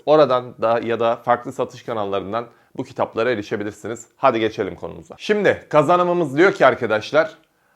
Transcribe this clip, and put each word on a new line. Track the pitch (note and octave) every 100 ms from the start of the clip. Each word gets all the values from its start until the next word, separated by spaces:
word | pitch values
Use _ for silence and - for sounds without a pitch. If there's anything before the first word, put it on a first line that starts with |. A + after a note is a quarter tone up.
| -
Oradan | D3+ C#3 B2+ B2 A#2
da | A2+ A#2+
ya | A2 A2+
da | A2+ A#2+
farklı | - A#2+ C3+
satış | C3 B2 B2
kanallarından | - A2+ G2+ G2 F#2 A2 B2 _ _ -
bu |
kitaplara | C3 - G#2 A2 A#2
erişebilirsiniz. | A#2 G2+ A2 G2+ G2 G2+ A#2 - _
Hadi | A2+ A2+
geçelim | A2 G#2+ F#2+ E2+
konumuza. | F2 E2+ E2 -
Şimdi | - G#3 F3+ G#2+ -
kazanımımız | D3+ D3 F3 F3+ F3 D#3+ C3+
diyor | F#3+
ki | F#3+ B2+
arkadaşlar, | A2+ A#2 G#2+ - C#3+ D#3+ - _ _ _